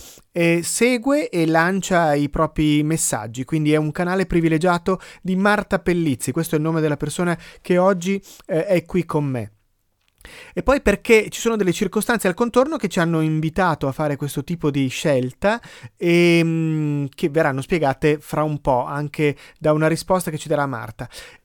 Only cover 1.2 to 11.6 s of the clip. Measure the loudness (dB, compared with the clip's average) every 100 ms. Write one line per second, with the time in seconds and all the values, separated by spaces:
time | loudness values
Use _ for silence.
1.2 | 0 0 2 2 2 0 0 2 2 2
2.2 | 0 -2 -2 0 2 2 0 -2 -2 -4
3.2 | -6 -10 -4 -2 2 2 0 -2 -2 -2
4.2 | 0 2 2 2 2 0 0 -4 -6 -12
5.2 | -4 0 2 0 0 -2 0 0 0 -2
6.2 | -4 -4 -2 0 0 0 0 -2 -4 -4
7.2 | -2 -4 -8 -10 0 2 2 2 -2 -4
8.2 | -6 -18 -4 -2 0 0 0 -4 -2 -2
9.2 | -2 -4 -8 _ _ _ _ _ _ _
10.2 | -20 -20 -14 -6 0 0 2 0 4 4
11.2 | 4 -4 -2 0